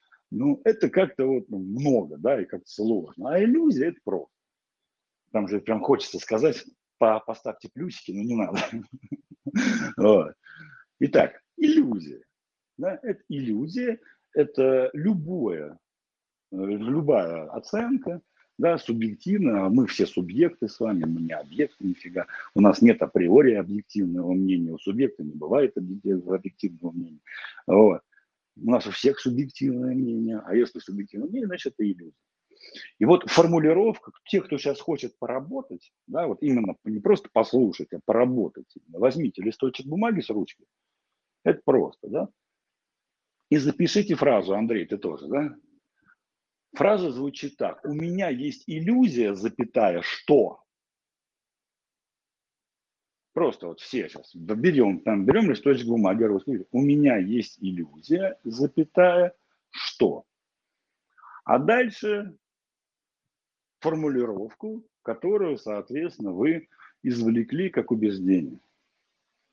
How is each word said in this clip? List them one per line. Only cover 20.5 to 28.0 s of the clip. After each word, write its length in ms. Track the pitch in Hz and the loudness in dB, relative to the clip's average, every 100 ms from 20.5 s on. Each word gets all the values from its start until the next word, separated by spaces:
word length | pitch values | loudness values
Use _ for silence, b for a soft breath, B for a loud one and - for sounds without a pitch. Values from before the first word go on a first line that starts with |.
| - 82 | 0 -8
с 120 | - | -4
вами, 240 | 113 95 | -4 -2
мы 160 | 80 82 | -2 -4
не 140 | 82 | -6
объекты 500 | 78 73 80 - - | -8 -8 -4 -4 -4
нифига. 420 | 98 90 90 87 87 B B | -6 -6 -8 -10 -8 B B
У 60 | - | 4
нас 200 | 101 - | 6 8
нет 220 | 117 110 | 6 6
априори 520 | - - 87 117 135 | 2 2 6 8 8
объективного 800 | 107 87 104 - 104 92 87 87 | 4 -2 -6 -6 -4 -2 -2 -2
мнения, 400 | 92 95 90 82 | 0 2 0 -2
у 60 | 80 | -6
субъекта 440 | - 104 135 - | -4 0 -2 -2
не 100 | 76 | -12
бывает 440 | 76 76 123 135 - | -8 0 2 2 -2
объектив-, 500 | 90 98 101 95 90 | -8 -8 -2 -2 -2
объективного 640 | 92 95 - 98 82 85 | -6 -6 -8 -8 -6 -10
мнения. 280 | 85 82 78 - B B B - | -10 -12 -14 -20 B B B 2
Вот. 340 | 95 107 85 | 6 6 4